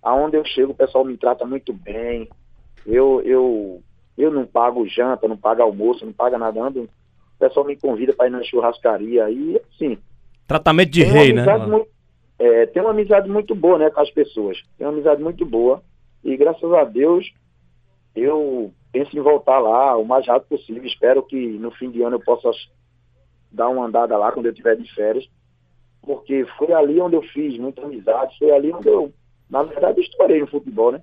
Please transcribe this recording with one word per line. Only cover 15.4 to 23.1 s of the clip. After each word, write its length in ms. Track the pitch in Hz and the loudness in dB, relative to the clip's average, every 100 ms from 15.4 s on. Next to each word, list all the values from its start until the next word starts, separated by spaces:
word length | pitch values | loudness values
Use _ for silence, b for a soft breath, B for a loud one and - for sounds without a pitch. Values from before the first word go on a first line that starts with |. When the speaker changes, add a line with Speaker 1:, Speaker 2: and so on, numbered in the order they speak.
| 165 | -4
Speaker 1:
boa, 380 | 113 120 135 _ _ _ _ | 0 0 0 _ _ _ _
e 120 | - 135 | -8 0
graças 380 | 147 160 170 | 0 0 0
a 100 | 175 135 | 2 2
Deus, 460 | 110 147 175 180 _ _ _ _ _ _ _ _ 110 | 0 2 2 -2 _ _ _ _ _ _ _ _ -4
eu 580 | 127 151 147 127 104 _ _ | -2 -2 -4 -6 -8 _ _
penso 240 | 127 143 147 | -6 -6 -2
em 60 | |
voltar 380 | 139 147 - 131 | 0 2 2 2
lá 360 | 113 117 135 120 | 2 2 2 0
o 80 | 110 | 0
mais 200 | 127 135 | 0 2
rápido 240 | 123 - 147 | -2 -2 -10
possível, 260 | - 113 127 | -8 -14 -12
espero 360 | - 120 131 | -2 2 2
que 140 | 131 135 123 107 | 0 -8 -8 -8
no 100 | 117 | -12
fim 220 | - 127 | -12 -12
de 100 | 117 | -4
ano 140 | 117 120 | -4 -2
eu 60 | |
possa 280 | 117 117 123 113 - _ _ _ _ | -2 -2 0 -4 -10 _ _ _ _